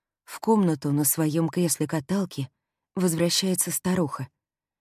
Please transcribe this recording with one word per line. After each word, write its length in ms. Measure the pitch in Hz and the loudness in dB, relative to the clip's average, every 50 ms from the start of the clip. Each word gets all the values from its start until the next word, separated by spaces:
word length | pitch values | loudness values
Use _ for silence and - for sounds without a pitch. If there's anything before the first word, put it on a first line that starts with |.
| _ _ _ _ | _ _ _ _
в 160 | _ - - - | _ -18 -14 -6
комнату 540 | - 220 226 214 190 170 156 139 - 147 | 2 2 4 4 4 2 2 0 0 0
на 100 | 143 147 | 0 2
своём 460 | 147 - - 165 160 151 147 165 165 156 | 2 2 2 2 0 0 2 0 0 0
кресле-каталке 1000 | - 180 180 156 - - 156 - 165 156 139 - 185 202 185 - - 139 131 - _ _ _ _ _ _ _ _ - | 0 0 0 0 0 -2 -2 -2 -2 -4 -2 -2 -2 -2 -2 -4 -4 -8 -8 -8 _ _ _ _ _ _ _ _ -4
возвращается 800 | 185 185 180 160 160 170 170 - - 196 190 180 - - 175 | 0 0 0 2 2 0 2 2 0 0 0 0 0 -2 -2
старуха 560 | - - - 180 185 185 165 135 - - 131 - _ _ _ _ _ _ _ _ _ _ | -4 -4 -2 0 0 0 0 -2 -4 -8 -10 -10 _ _ _ _ _ _ _ _ _ _